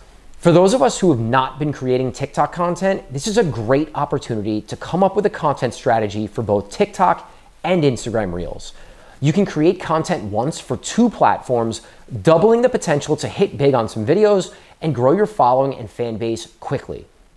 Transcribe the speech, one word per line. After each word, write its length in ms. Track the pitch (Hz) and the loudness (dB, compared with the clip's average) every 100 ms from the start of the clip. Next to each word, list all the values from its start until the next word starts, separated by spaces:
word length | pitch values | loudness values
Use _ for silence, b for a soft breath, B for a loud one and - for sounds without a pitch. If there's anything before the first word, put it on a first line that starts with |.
| b b b - | b b b -2
For 140 | 170 | 4
those 220 | 165 190 | 6 4
of 80 | 254 | 4
us 180 | 254 - | 2 2
who 100 | 180 | 2
have 120 | 117 | 2
not 360 | 113 131 131 143 | 2 0 -2 -4
been 140 | 151 | -4
creating 400 | 135 127 127 131 | -4 -2 0 -2
TikTok 400 | - 135 - 147 | -6 -6 -2 -2
content, 640 | 170 175 170 190 196 - | -2 -4 -2 -2 -2 -6
this 140 | 135 220 | -8 -2
is 100 | 208 | 0
a 80 | 175 | 0
great 420 | 110 110 139 156 139 | -2 0 0 0 -4
opportunity 640 | 143 135 - 110 104 107 | -4 -4 -4 -4 -2 -4
to 120 | - 120 | -6 -12
come 260 | - 175 | -6 0
up 140 | 190 208 | 2 2
with 100 | 196 | -2
a 40 | |
content 440 | - 151 131 123 | -2 -4 -2 -4
strategy 540 | - 127 113 107 107 107 | -2 0 0 0 -4 -6
for 140 | - | -6
both 280 | 107 101 - | -2 -2 -2
TikTok 640 | - 202 - 180 165 B B B _ | -2 -2 2 2 2 B B B _
and 180 | 170 185 | -2 2
Instagram 520 | 143 117 120 110 95 | 2 0 -2 -2 -2
Reels. 400 | 87 78 - - B B B B B | -4 -8 -10 -14 B B B B B
You 100 | 143 | 0
can 140 | 156 196 | 2 0
create 340 | 156 165 202 | 2 2 0
content 460 | - 160 - 156 101 | -2 -2 -2 -4 -4
once 340 | 104 139 - | -2 -4 -6
for 160 | - 123 | -8 -8
two 340 | - - 233 | -2 0 0
platforms, 680 | - 123 95 - 120 113 - B B - 117 | 2 2 2 0 0 0 -4 B B -12 -2
doubling 380 | 160 165 214 233 | 4 6 6 4
the 60 | 247 | 2
potential 480 | 240 175 147 143 151 | 0 0 -2 0 -4
to 140 | 117 | -4
hit 280 | - 196 - | -2 -2 2
big 160 | 139 | 2
on 140 | 127 110 | 2 0
some 180 | 113 107 | -4 0
videos 480 | 185 214 196 - B B B | 4 4 4 0 B B B
and 120 | 160 | -4
grow 200 | 120 131 | 2 2
your 140 | 185 208 | 4 2
following 480 | - 123 131 139 127 | 2 4 4 0 -4
and 140 | 110 | -12
fan 280 | - 120 110 | -8 -6 -4
base 300 | 113 113 - _ | -4 -4 -8 _
quickly. 460 | - 139 - 76 - _ _ | -8 -8 -8 -14 -16 _ _